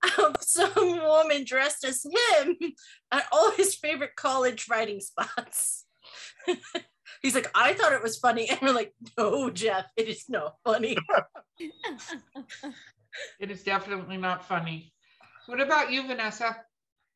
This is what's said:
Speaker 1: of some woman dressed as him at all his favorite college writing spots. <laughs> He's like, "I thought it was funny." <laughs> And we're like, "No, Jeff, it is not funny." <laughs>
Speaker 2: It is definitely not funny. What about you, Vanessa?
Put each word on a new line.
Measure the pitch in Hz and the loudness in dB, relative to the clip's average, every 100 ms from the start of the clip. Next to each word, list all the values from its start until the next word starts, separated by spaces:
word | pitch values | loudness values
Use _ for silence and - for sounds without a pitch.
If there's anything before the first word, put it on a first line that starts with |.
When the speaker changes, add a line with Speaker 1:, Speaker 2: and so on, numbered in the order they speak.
| 370 - | -2 4
Speaker 1:
of | 403 - | 4 2
some | - - 370 403 359 339 | 0 2 2 4 2 2
woman | 311 311 311 285 | 4 6 6 2
dressed | 254 254 277 302 | 0 0 0 -2
as | 262 262 285 | -4 -6 -2
him | 370 480 339 285 349 330 - - - - | 2 4 4 4 -2 -4 -8 -20 -20 -4
at | 262 - | -2 2
all | 285 415 | 6 6
his | - 381 - | 6 2 0
favorite | 302 311 277 - | -4 -4 -4 -4
college | 285 262 254 226 - | -2 2 0 0 -2
writing | 226 220 202 | -2 -2 -4
spots. | - - 202 - - - - - - | -10 -8 -6 -6 -8 -4 -4 -6 -12
<laughs> | _ - - - - - 359 - 339 - _ - - | _ -20 -18 -18 -12 -6 -6 -6 -12 -12 _ -20 -6
He's | 269 | -2
like, | 262 226 196 | 0 0 4
"I | 247 | 4
thought | 392 349 | 4 2
it | 262 | 2
was | 220 220 | -2 0
funny." | 247 233 226 | 2 2 0
<laughs> | |
And | 262 | 0
we're | 269 | 2
like, | 247 220 _ 233 - | 0 -2 _ -12 -2
"No, | 214 285 254 | 0 0 -2
Jeff, | 180 220 190 190 - | -2 -2 -2 -4 -4
it | 220 | -4
is | 220 - | -4 -6
not | 240 - - | -6 -6 -6
funny." | 240 220 226 226 - - - 311 - - | 0 0 0 -2 0 0 0 -10 -20 -16
<laughs> | 320 - 453 269 - 302 - 269 - - 285 233 - _ _ - - - | -14 -10 -12 -10 -12 -14 -14 -18 -16 -16 -16 -16 -20 _ _ -16 -16 -12
Speaker 2:
It | 196 | -12
is | 190 | -8
definitely | - 196 196 196 180 190 | -2 -2 -2 -8 -8 -6
not | 185 180 - | -4 -4 -4
funny. | 180 165 160 160 _ _ _ _ - - | -4 -4 -8 -14 _ _ _ _ -20 -10
What | 247 | -4
about | 269 302 254 | 2 2 2
you, | 262 262 | -2 -4
Vanessa? | 247 220 208 233 226 - _ _ _ _ | -4 -6 -4 -4 -4 -14 _ _ _ _